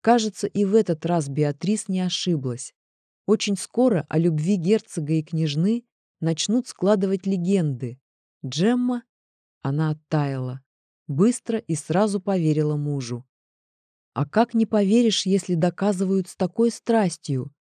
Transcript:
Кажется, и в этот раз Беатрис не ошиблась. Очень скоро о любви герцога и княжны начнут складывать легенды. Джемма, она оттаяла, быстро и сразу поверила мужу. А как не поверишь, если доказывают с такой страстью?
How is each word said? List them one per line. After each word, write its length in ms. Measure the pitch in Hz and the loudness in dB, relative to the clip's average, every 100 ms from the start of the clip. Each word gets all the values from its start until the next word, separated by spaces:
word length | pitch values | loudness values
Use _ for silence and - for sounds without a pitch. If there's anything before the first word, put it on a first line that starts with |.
Кажется, 460 | - 233 220 - - | 4 2 2 -4 -6
и 200 | 202 202 | -2 2
в 80 | |
этот 320 | 214 214 160 165 | 2 2 -2 0
раз 240 | 175 143 | -2 -2
Беатрис 580 | 139 147 143 175 214 - | -2 -2 -2 -2 -2 -2
не 120 | 185 | -2
ошиблась. 760 | 180 - - 160 131 120 - _ _ _ _ _ | -2 -4 -2 -2 -2 -8 -12 _ _ _ _ _
Очень 320 | - 214 - 196 | -2 0 0 -4
скоро 480 | - - 254 185 - | -4 2 2 2 0
о 80 | 160 | 0
любви 380 | 170 156 156 202 | 2 0 0 0
герцога 580 | 165 220 - - 147 | 2 0 -2 -8 -2
и 80 | 160 | -2
княжны 640 | 156 160 160 143 185 233 _ _ _ _ | -2 -2 -2 0 0 0 _ _ _ _
начнут 480 | 156 160 - 240 - | -4 -2 0 -2 -2
складывать 580 | - 185 214 190 190 196 | -2 2 2 2 -2 -2
легенды. 720 | 190 170 196 156 127 127 127 _ _ _ _ | -2 0 2 0 -2 -8 -10 _ _ _ _
Джемма, 600 | 131 127 196 247 247 247 _ _ _ _ _ _ | -8 0 0 2 -2 -4 _ _ _ _ _ _
она 300 | 135 147 156 | -4 -2 -2
оттаяла, 680 | 156 _ 156 143 135 127 127 _ _ _ _ - | -4 _ -2 -2 -4 -6 -10 _ _ _ _ -8
быстро 520 | 139 208 247 - 226 | 2 2 2 -4 -6
и 160 | - | -4
сразу 460 | 156 - 170 214 196 | -6 -2 0 2 0
поверила 560 | 196 190 160 151 151 151 | -2 0 2 2 0 -2
мужу. 480 | 147 143 117 120 - _ _ _ _ _ _ _ _ | -2 -4 -6 -8 -10 _ _ _ _ _ _ _ _
А 140 | - 147 | -6 -2
как 260 | 208 240 | 0 2
не 140 | 226 220 | 0 2
поверишь, 580 | 214 196 226 233 196 | 2 4 4 4 0
если 300 | 185 190 185 | 0 0 0
доказывают 720 | 175 175 175 202 185 190 196 185 | 0 0 0 -2 0 0 0 -2
с 80 | - | -4
такой 340 | 180 - 233 | -4 0 0
страстью? 800 | - - 226 190 - - 135 131 _ | 0 0 2 2 -4 -4 -4 -4 _